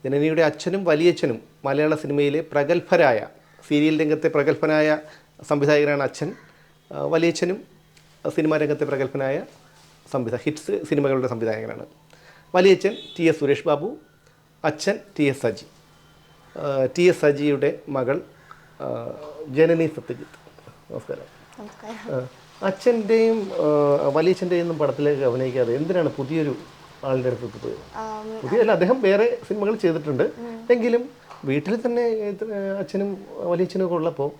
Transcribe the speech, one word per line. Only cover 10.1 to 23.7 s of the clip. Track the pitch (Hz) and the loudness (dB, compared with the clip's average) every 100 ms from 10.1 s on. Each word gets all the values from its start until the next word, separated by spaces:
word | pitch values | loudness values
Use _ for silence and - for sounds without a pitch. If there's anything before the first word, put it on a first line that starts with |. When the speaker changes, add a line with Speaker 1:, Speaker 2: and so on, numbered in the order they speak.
Speaker 1:
സംവിധാ-, | 135 113 120 | -4 -4 -4
ഹിറ്റ്സ് | - 151 - 202 156 | -4 -6 -6 -6 -2
സിനിമകളുടെ | 147 139 135 127 | 0 0 0 -2
സംവിധായകനാണ്. | 113 113 110 110 - - _ _ - - - _ | -4 -4 -4 -6 -12 -16 _ _ -20 -20 -20 _
വലിയച്ഛൻ | 180 190 185 196 233 - - | 4 6 6 2 -4 -12 2
ടി | |
എസ് | 165 156 | 2 4
സുരേഷ് | 139 139 165 | 0 0 0
ബാബു, | 143 190 294 _ _ _ _ _ _ | 0 -2 -10 _ _ _ _ _ _
അച്ഛൻ | 156 151 - 214 - - | -4 -2 -4 -4 -8 0
ടി | |
എസ് | 143 131 | 0 2
സജി. | 120 98 - - _ _ _ _ _ - - - | -4 -4 -14 -20 _ _ _ _ _ -20 -18 -8
ആ, | 147 135 131 156 | -4 0 0 4
ടി | |
എസ് | 180 165 | 4 6
സജിയുടെ | 147 139 147 139 139 - - | 2 2 0 2 0 -2 -6
മകൾ, | 135 123 151 - - - - - - | -4 -2 -2 -6 -20 -20 -20 -20 -12
ആ, | 135 117 117 - - - 156 | -8 -8 -8 -12 -16 -14 -6
ജനനി | 135 165 165 160 | 2 4 4 0
സത്യജിത്ത്. | 127 - 123 - - - - - - - | -4 -12 -12 -12 -20 -20 -20 -20 -20 -14
നമസ്കാരം. | - - - - - - - | -14 -12 -14 -14 -20 -20 -20
Speaker 2:
നമസ്കാരം. | 214 - 220 226 214 135 | -20 -18 -16 -14 -8 -8
Speaker 1:
ആ, | 127 - - - | -8 -18 -20 -6
അച്ഛൻ്റെയും, | 196 190 247 233 202 226 226 226 190 - 151 | -6 0 0 0 2 4 4 2 -2 0 2